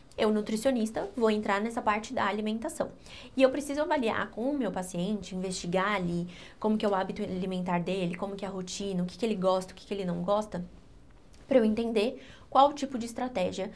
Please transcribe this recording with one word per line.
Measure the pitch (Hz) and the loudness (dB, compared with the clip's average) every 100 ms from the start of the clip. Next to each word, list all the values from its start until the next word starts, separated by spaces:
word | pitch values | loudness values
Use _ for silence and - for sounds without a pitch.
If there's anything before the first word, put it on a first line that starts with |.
| - - | -12 0
Eu, | 220 | 2
nutricionista, | 214 214 214 269 254 220 294 - - | 2 0 0 2 2 0 -2 -6 2
vou | 220 | 2
entrar | 214 220 202 | 4 2 0
nessa | 220 233 | 0 -2
parte | 220 208 220 | 0 0 -2
da | 254 208 | -2 0
alimentação. | 208 214 220 311 - - - - - - 254 | 0 -2 -2 -4 -4 -6 -6 -18 -18 -6 4
E | |
eu | 262 | 4
preciso | 277 285 285 | 4 -4 -2
avaliar | 311 311 220 208 202 | 2 2 2 0 -4
com | - 254 | -4 -2
o | 294 | 0
meu | 220 | -2
paciente, | 185 180 175 185 208 180 185 | -2 -4 -2 -2 -2 -4 -6
investigar | 185 180 175 185 196 | -4 -4 -2 0 2
ali | 208 175 170 175 - - - | 0 0 -2 -4 -8 -18 -4
como | 214 214 | 0 2
que | |
é | 214 | 2
o | 190 | 2
hábito | 190 208 | 0 -4
alimentar | 202 185 185 185 180 175 | -4 -4 -2 -2 0 0
dele, | 170 190 175 175 | 0 0 -2 -2
como | 196 196 | -6 -6
que | |
é | 190 | -6
a | |
rotina, | 190 180 - 202 180 | -6 -8 -6 -2 -2
o | 180 | -2
que | - | -2
que | |
ele | 226 202 | -2 2
gosta, | 185 185 185 | 4 2 0
o | - | -12
que | - | -8
que | |
ele | 202 180 | -4 -2
não | 175 | -2
gosta, | 175 208 214 175 180 - - - - - - - - | 2 0 0 -6 -8 -12 -20 -20 -20 -20 -20 -12 4
pra | 262 | 6
eu | 220 | 6
entender | 214 233 220 220 269 - - - | 2 2 2 2 -2 -14 -20 2
qual | 254 285 | 6 6
tipo | 294 269 240 | 6 -4 -4
de | 226 | -6
estratégia | - 247 196 185 185 202 | -6 -4 0 -2 -2 -6